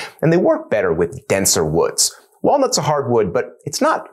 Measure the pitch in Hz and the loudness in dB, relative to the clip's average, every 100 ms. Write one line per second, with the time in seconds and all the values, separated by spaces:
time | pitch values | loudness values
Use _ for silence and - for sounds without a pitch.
0 | - - 151 165 208 311 - 110 92 82 | -14 -2 2 2 2 0 0 -2 0 0
1 | 85 - - 98 95 - 78 80 69 - | -2 -4 -2 0 2 0 0 0 0 0
2 | - - _ _ - 277 254 214 147 147 | -4 -4 _ _ 0 2 2 0 0 -2
3 | 123 117 104 123 - - - - 302 - | 0 0 0 -2 -6 -10 -10 -2 0 0
4 | - | -4